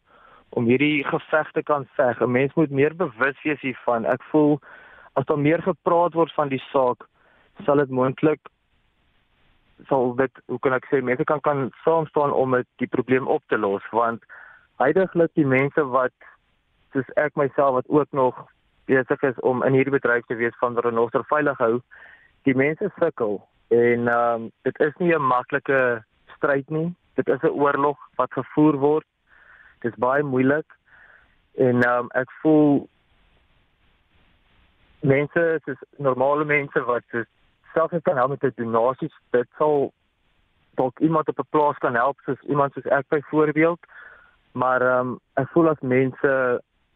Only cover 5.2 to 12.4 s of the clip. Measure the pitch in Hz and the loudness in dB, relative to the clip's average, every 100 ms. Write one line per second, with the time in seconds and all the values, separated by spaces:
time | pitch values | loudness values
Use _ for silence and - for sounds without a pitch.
5.2 | 127 151 143 170 185 175 185 170 170 165 | -2 0 2 0 -2 -4 0 2 2 0
6.2 | 156 - 143 131 - 139 127 - - _ | -2 -2 -4 -4 -4 0 0 -2 -10 _
7.2 | _ _ _ - 117 143 135 127 131 131 | _ _ _ -6 0 0 0 0 -2 0
8.2 | 151 151 - - _ _ _ _ _ _ | 0 0 -6 -20 _ _ _ _ _ _
9.2 | _ _ _ _ _ _ - 135 123 123 | _ _ _ _ _ _ -4 0 0 0
10.2 | 135 - - 123 135 127 - 143 127 123 | -4 -6 -12 -4 -2 -2 -2 -2 -2 -2
11.2 | 156 151 151 143 120 - - 165 156 151 | -2 -2 -2 -2 -4 -4 0 0 0 -2
12.2 | 143 - | 0 0